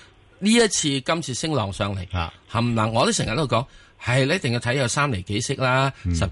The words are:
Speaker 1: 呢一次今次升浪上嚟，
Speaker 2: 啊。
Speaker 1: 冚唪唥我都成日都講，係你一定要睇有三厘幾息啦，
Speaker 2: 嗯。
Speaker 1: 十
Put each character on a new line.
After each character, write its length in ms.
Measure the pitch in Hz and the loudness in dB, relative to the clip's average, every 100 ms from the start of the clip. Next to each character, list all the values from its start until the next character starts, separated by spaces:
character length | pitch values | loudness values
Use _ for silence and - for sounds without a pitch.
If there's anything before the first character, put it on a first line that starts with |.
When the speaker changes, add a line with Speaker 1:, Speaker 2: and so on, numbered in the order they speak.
| - - - - | -20 -20 -20 -4
Speaker 1:
呢 80 | 196 | 2
一 180 | 233 220 | 4 4
次 320 | - 156 139 | 2 0 -2
今 200 | 147 165 | 0 -2
次 120 | 139 | -2
升 180 | 120 160 | -4 -2
浪 180 | 143 98 | -2 -2
上 220 | - 101 98 | -2 -4 -4
嚟， 100 | 87 90 | -4 -4
Speaker 2:
啊。 160 | 82 - - | -4 -8 -6
Speaker 1:
冚 200 | 117 120 | -2 0
唪 20 | |
唥 160 | 113 110 | 2 2
我 120 | 113 | 2
都 80 | 180 | 2
成 140 | - 104 | 0 -2
日 100 | 120 | -2
都 100 | 143 | 0
講， 200 | 113 120 - - - | 0 -2 -10 -20 -10
係 220 | - 131 | 0 2
你 80 | 135 | 2
一 40 | 185 | 0
定 140 | 135 | 0
要 80 | 120 | -2
睇 140 | 120 | -2
有 120 | 139 120 | 0 0
三 220 | 147 143 | 0 0
厘 100 | 101 | -2
幾 180 | 90 104 | -4 -4
息 140 | 120 135 | -4 -2
啦， 360 | 131 131 139 - 92 | 2 2 0 -2 -2
Speaker 2:
嗯。 80 | |
Speaker 1:
十 120 | 85 98 | 0 0